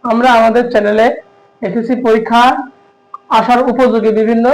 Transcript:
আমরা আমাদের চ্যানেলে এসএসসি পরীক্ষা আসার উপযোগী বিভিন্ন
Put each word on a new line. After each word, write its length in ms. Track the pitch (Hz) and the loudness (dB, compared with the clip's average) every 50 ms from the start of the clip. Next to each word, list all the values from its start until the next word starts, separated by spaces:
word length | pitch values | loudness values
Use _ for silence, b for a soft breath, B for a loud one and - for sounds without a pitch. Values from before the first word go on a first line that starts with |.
| - 247 | -4 -2
আমরা 200 | 220 233 240 254 240 226 | -2 0 2 2 4 4
আমাদের 240 | 226 226 220 240 247 - - | 2 2 2 0 -2 0 -2
চ্যানেলে 340 | 214 208 208 214 214 226 254 - - - _ _ _ _ _ _ _ 233 | -2 0 0 0 0 0 0 -2 -4 -14 _ _ _ _ _ _ _ -10
এসএসসি 300 | 190 180 233 226 233 254 247 254 | -6 -6 -6 -4 -4 -4 -2 0
পরীক্ষা 360 | 226 220 220 220 - 233 233 240 254 269 277 - - _ _ _ _ _ _ _ _ - - _ _ - | 0 0 0 0 0 2 2 2 2 0 -2 -8 -14 _ _ _ _ _ _ _ _ -20 -20 _ _ -2
আসার 220 | 226 - - 247 240 262 262 | -2 0 0 0 0 0 -2
উপযোগী 400 | 226 254 262 233 220 226 208 220 208 220 | 0 0 0 0 0 0 0 0 0 0
বিভিন্ন 260 | 220 220 233 233 233 247 | 0 0 0 0 0 0